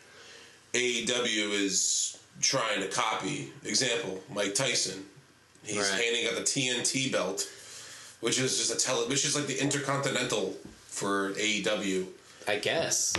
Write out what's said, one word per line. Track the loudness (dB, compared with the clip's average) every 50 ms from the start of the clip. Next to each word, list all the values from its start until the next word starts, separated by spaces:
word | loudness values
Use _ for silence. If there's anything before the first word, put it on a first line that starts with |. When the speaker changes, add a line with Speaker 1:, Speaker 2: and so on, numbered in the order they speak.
| -20 -20 -20 -20 -20 -20 -20 -20 -20 -20 -20 -20 -10 -2 0
Speaker 1:
A | 2
E | 2 2 2 0 0
W | 0 2 2 2 2 2 0 2 2
is | 2 2 2 2 2 2 2 2 2 0 0 -2 -4 -10 -18 -20 -2 0
trying | 2 2 4 2 2 0 0 0
to | -2
copy. | 0 0 2 2 2 0 0 -2 -2 -4 -4 -6 -10 -12 -10 -4
Example, | 0 0 2 2 2 0 0 -2 -4 -6 -8 -10 -6 -2
Mike | -2 0 0 0
Tyson. | 0 0 2 2 0 0 -2 -4 -8 -12 -14 -18 -20 -20 -20 -20 -20 -20 -20 -20 -14 -8
He's | -4 -2
Speaker 2:
Right. | 0 2 2 2 2
Speaker 1:
handing | 2 2 2 2 0
out | 0 0
the | 0 0
T | 0 0 2 0 0
N | 0 0 0
T | 0 2 0 0 2
belt, | 2 0 0 0 -2 -4 -6 -6 -10 -14 -16 -16 -14 -14 -14 -14 -16 -16 -16 -18 -10 -4
which | 0 0 2 2
is | 2 2 2
just | 2 0 0 2
a |
tele-, | 0 2 2 2 0 0
which | 2 2 2 2
is | 2 2
like | 0 0
the | -2 0 0
Intercontinental | 0 0 0 0 0 0 0 0 0 0 0 0 0 0 0 0 0 -2 -4 -8 -12 -16 -18 -20 -16 -10
for | -6 -4 0 0 2 2 0 0 0
A | 0 0
E | 0 0 2 2
W. | 2 2 2 2 0 0 0 -2 -4 -8 -16 -20 -20 -20 -6 -2
Speaker 2:
I | -2 -2
guess. | 0 0 0 2 2 2 0 0 0 2 2 2